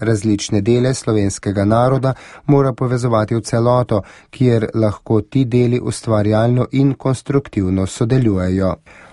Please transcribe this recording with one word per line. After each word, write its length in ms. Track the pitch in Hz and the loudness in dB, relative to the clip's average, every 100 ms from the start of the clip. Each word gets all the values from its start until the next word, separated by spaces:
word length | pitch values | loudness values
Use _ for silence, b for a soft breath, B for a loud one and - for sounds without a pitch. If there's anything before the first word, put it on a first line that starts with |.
Različne 600 | 110 107 110 101 - 107 | -2 0 0 -2 -2 -2
dele 320 | 101 123 127 | 2 2 0
slovenskega 720 | 131 - 107 98 - 104 101 98 | -2 -2 0 0 -2 -4 0 2
naroda 480 | 113 127 135 131 - B B - | 2 2 0 -2 -4 B B 2
mora 280 | 143 135 | 2 2
povezovati 600 | - 127 123 123 110 107 117 | -2 -4 -2 0 0 0 -2
v 60 | |
celoto, 600 | - 117 120 123 120 104 B B B | -2 0 2 2 2 -2 B B B
kjer 380 | - 127 113 110 | -2 2 2 0
lahko 480 | 113 107 - - 110 | 0 -2 -2 -2 -2
ti 240 | 104 135 123 | 0 -2 0
deli 340 | 123 120 123 | 0 2 0
ustvarjalno 880 | 120 - - 107 104 107 120 123 120 | -4 -6 -2 0 2 2 2 0 0
in 220 | 135 139 | 0 0
konstruktivno 920 | 135 135 123 - 139 - 107 92 95 95 | 0 -4 -4 -2 -2 -2 -2 0 0 -2
sodelujejo. 920 | - 117 135 113 95 90 95 95 - B B B | -4 0 2 2 0 0 0 0 -4 B B B